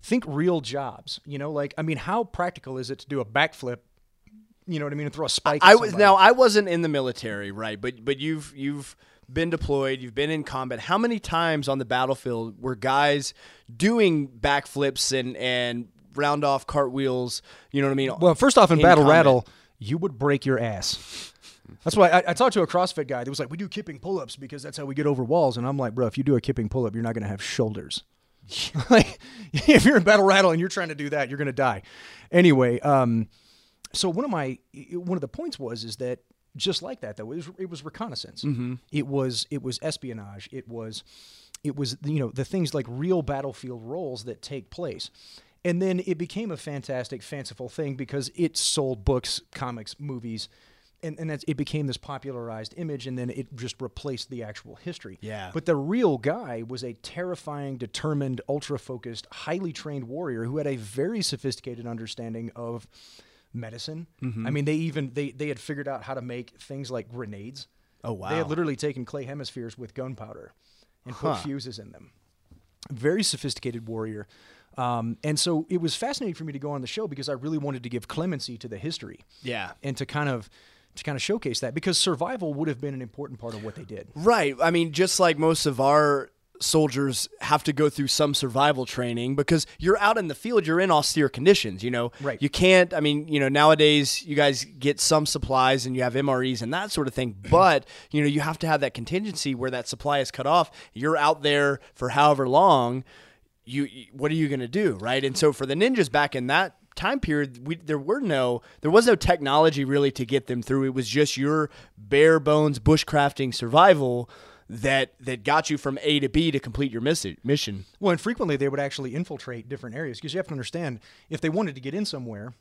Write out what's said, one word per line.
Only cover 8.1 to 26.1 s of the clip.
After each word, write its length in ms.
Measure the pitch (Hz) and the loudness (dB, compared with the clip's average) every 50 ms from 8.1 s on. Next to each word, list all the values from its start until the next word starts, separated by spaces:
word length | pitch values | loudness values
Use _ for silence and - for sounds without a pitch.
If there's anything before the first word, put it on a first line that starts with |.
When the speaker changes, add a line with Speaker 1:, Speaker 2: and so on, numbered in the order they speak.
| 139 135 | -2 -2
Speaker 2:
you've, 360 | 139 156 160 156 143 - - | -2 -4 -4 -6 -8 -14 -12
you've 400 | 139 135 143 143 143 135 - - _ _ _ _ _ _ - | -8 -6 -6 -6 -6 -10 -16 -20 _ _ _ _ _ _ -8
been 200 | 127 156 165 170 | -4 -2 -2 0
deployed, 500 | 165 156 - - 143 139 135 135 135 131 | -2 -2 -2 0 0 0 0 0 -2 -4
you've 140 | 123 123 110 | -8 -10 -4
been 160 | 135 143 151 | -2 -2 0
in 140 | 160 156 147 | -2 -4 -4
combat. 340 | - 135 131 131 127 123 110 | -6 -6 -8 -6 -6 -8 -8
How 180 | - - 175 202 | -2 0 0 2
many 200 | 233 240 240 208 | 2 0 0 -2
times 500 | - - 170 165 170 165 160 151 135 135 | -4 -2 0 0 2 2 0 0 0 -2
on 100 | 135 135 | -2 -2
the 60 | 131 | -2
battlefield 760 | 110 123 123 131 131 135 - - 131 120 113 113 113 104 92 | -2 0 0 0 0 -2 -4 -4 -6 -4 -4 -6 -8 -10 -8
were 140 | 117 131 127 | -8 -8 -6
guys 580 | 104 113 131 131 139 147 147 143 143 135 - - _ - - - _ _ - 117 | -4 -2 0 2 4 4 4 2 0 -2 -6 -10 _ -20 -20 -20 _ _ -20 -4
doing 540 | 113 151 208 233 233 214 185 165 151 143 131 | 0 2 2 4 6 4 4 4 2 0 -2
backflips 920 | 127 117 107 147 143 143 135 - - 139 143 139 131 - - - 135 131 | -8 -4 0 0 0 0 -2 -4 -4 -2 -2 -2 0 -2 -2 -2 0 -2
and, 180 | 123 127 123 | -2 -4 -6
and 520 | - 117 127 123 123 123 120 120 120 120 101 _ _ _ _ - | -4 -4 -2 -2 -2 -2 -2 -4 -6 -10 -12 _ _ _ _ -4
round 300 | 135 147 143 147 147 147 | -2 0 0 2 2 2
off 220 | 143 139 135 - | 2 0 0 -2
cartwheels? 760 | - - 147 139 131 127 139 139 131 127 127 127 123 - - _ - - - - _ | -2 0 2 2 2 0 -2 0 0 0 0 -2 -4 -6 -10 _ -14 -20 -20 -20 _
You 100 | - 139 | -2 0
know 60 | 139 139 | 2 2
what 40 | |
I 40 | 135 | 2
mean? 160 | 135 135 131 123 - | 2 0 0 0 4
Speaker 1:
Well, 140 | 170 180 160 | 4 4 6
first 200 | - 254 277 - | 6 4 8 10
off, 140 | 262 214 - | 10 10 10
in 80 | 170 156 | 8 8
Speaker 2:
In 40 | |
Speaker 1:
battle 200 | 156 170 180 151 147 | 10 10 10 10 10
Speaker 2:
combat. 120 | 139 156 165 | 10 10 10
Speaker 1:
rattle, 280 | 160 143 131 123 110 - - _ _ _ _ _ | 10 8 6 6 2 -4 -18 _ _ _ _ _
you 180 | 110 101 135 165 | -6 -4 -4 -2
would 180 | 175 190 135 110 | -2 -4 -4 -2
break 280 | 135 143 143 139 - | 0 2 2 2 2
your 140 | 139 131 113 | 0 0 0
ass. 720 | 117 117 107 95 95 - - - - - - - - - _ _ _ - - _ _ - - - | 0 -2 -4 -4 -6 -6 -6 -8 -10 -14 -14 -14 -14 -16 _ _ _ -20 -20 _ _ -20 -20 -6
That's 140 | _ 170 - | _ -2 6
why 120 | 208 190 175 | 6 8 8
I, 140 | 160 180 175 175 | 8 6 4 2
I 40 | 175 | 0
talked 180 | - 240 254 - | 2 2 2 4
to 80 | 214 | 2
a 40 | 170 | 0
CrossFit 400 | - - 175 180 180 - - 147 120 | 2 2 0 0 0 -2 -6 -6 -6
guy 160 | 135 123 120 | -6 -6 -6
that 40 | 131 | -8
was 100 | 139 139 | -6 -6
like, 100 | 147 127 | -8 -8
"We 60 | 156 | -8
do 120 | 165 202 185 | -10 -10 -10
kipping 300 | - 208 208 - 151 127 | -10 -12 -12 -12 -14 -12
pull-ups 380 | - 175 196 180 135 117 - | -8 -6 -6 -6 -6 -10 -14
because 260 | - 135 127 147 143 | -16 -16 -16 -16 -14
that's 140 | 131 147 135 | -14 -14 -12
how 80 | - 147 | -10 -8
we 100 | 139 135 | -6 -4
get 120 | 143 147 | 0 2
over 180 | 147 143 127 127 | 2 2 0 0
walls." 320 | 113 151 175 160 135 120 | 2 4 4 4 4 2
And 100 | 120 120 | 0 -4
I'm 120 | 127 139 139 | -2 -2 -2
like, 160 | 131 117 107 | -2 -2 0
"Bro, 120 | 123 123 | 0 -2
if 100 | 113 | 0